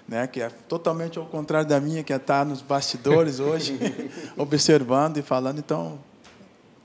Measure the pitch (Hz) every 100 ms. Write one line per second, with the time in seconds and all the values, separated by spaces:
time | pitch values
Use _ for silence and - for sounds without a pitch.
0 | - 113 127 131 117 - - 165 170 165
1 | 165 170 160 160 151 156 156 143 147 160
2 | 143 135 135 139 147 135 - 139 135 123
3 | 131 156 160 131 143 160 156 135 233 -
4 | 147 - - - 143 147 - 151 123 131
5 | 156 151 139 127 131 147 147 160 165 147
6 | 139 - - - - _ - -